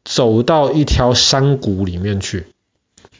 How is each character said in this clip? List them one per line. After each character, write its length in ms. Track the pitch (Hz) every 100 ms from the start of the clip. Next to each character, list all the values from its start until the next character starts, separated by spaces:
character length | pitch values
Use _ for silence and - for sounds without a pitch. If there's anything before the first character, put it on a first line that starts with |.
走 380 | - - 120 110
到 300 | 123 156 135
一 140 | 151 147
条 280 | - 123
山 460 | 117 - 139 139 135
谷 260 | 110 95 95
里 120 | 87
面 220 | 98 98
去。 280 | - 95 - _ _ _ _ _ - _